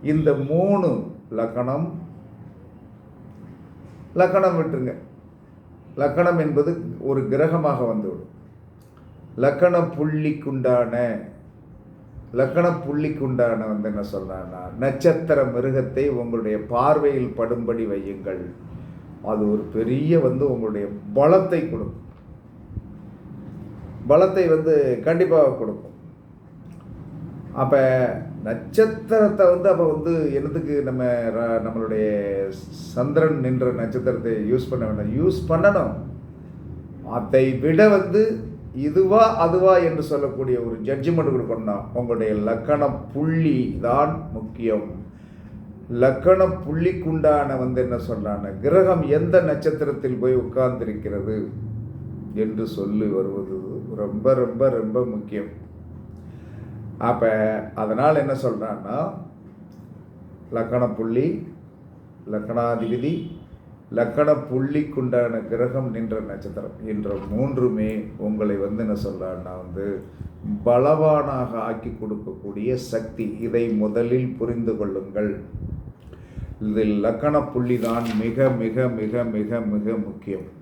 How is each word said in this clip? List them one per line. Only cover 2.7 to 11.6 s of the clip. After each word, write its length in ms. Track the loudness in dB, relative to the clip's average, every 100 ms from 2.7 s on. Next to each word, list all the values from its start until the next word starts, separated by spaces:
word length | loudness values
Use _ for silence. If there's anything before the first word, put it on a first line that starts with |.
| -20 -20 -20 -20 -20 -20 -20 -20 -20 -20 -20 -20 -20 -8 2
லக்கணம் 360 | 4 6 4 2
விட்டுருங்க, 340 | 0 -2 -4 -6 -14 -20 -20 -20 -20 -20 -20 -20 -16 -2
லக்கணம் 380 | 0 2 2 4
என்பது 260 | 2 2 2 0 -6 -8 -2
ஒரு 120 | 0 0
கிரகமாக 540 | 2 2 2 0 0 0
வந்துவிடும். 400 | -2 -4 -8 -14 -20 -20 -20 -20 -20 -20 -20 -20 -20 -16 0
லக்கண 300 | 2 4 4 4 0 0
புள்ளிக்குண்டான, 1000 | -2 0 -2 -2 -4 -2 2 4 2 0 -2 -2 -8 -18 -20 -20